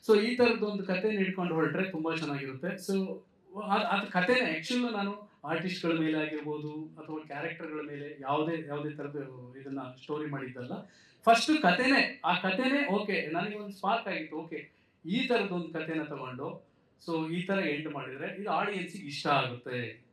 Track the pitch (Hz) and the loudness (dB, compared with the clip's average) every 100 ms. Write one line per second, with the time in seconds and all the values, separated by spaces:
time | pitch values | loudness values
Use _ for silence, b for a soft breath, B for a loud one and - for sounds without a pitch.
0 | - 214 220 240 240 220 208 196 185 185 | 8 6 6 6 4 6 0 -2 0 2
1 | 220 214 185 185 175 160 151 170 190 160 | 2 2 2 2 0 2 2 2 -2 -2
2 | 160 160 147 143 135 131 175 190 - 196 | -2 -2 -2 -4 -6 -6 -6 -6 -2 0
3 | 190 - - _ _ - - 202 214 196 | 0 -4 -12 _ _ -10 0 2 2 0
4 | 202 185 180 254 208 156 160 247 240 214 | 2 2 4 4 4 -2 -2 -2 0 0
5 | 202 208 - B 143 160 180 180 170 165 | -2 -4 -12 B -4 -2 -2 -2 0 2
6 | 156 156 151 151 143 151 147 151 156 156 | 2 2 0 -4 -4 -4 -6 -8 -10 -12
7 | 151 156 151 143 165 165 165 151 147 143 | -10 -10 -8 -6 -6 -6 -8 -8 -8 -8
8 | 143 147 135 147 156 165 143 147 147 147 | -10 -10 -2 0 2 -2 -4 -4 -4 -6
9 | 143 147 135 127 123 127 135 135 127 127 | -8 -6 -10 -12 -16 -14 -10 -8 -8 -14
10 | - 151 151 139 127 123 123 190 - B | -8 -6 -4 -6 -8 -10 -8 -8 -10 B
11 | B B - 233 - 311 - - 247 277 | B B 6 6 8 6 6 6 6 6
12 | - - 160 180 190 185 254 277 285 202 | 4 0 0 2 2 2 2 2 2 2
13 | 208 180 147 170 202 208 202 196 190 226 | 2 -2 0 -2 -2 -4 -8 -2 2 2
14 | 214 165 156 156 160 156 - b b b | 0 -4 -4 -8 -8 -10 -12 b b b
15 | 160 220 - 233 196 180 160 160 156 156 | -2 0 2 2 2 -2 -4 -6 -4 -4
16 | 147 143 127 123 151 165 - _ _ _ | -4 -6 -8 -6 -8 -8 -16 _ _ _
17 | - 160 160 175 180 196 165 147 151 143 | -4 -2 0 -2 0 0 0 -2 -4 -6
18 | 123 131 175 190 208 160 202 196 175 - | -8 -8 -8 -6 -2 0 0 -2 -6 -8
19 | 143 139 156 139 123 123 - 123 113 104 | -10 -4 2 2 2 -4 -6 -6 -6 -10
20 | _ | _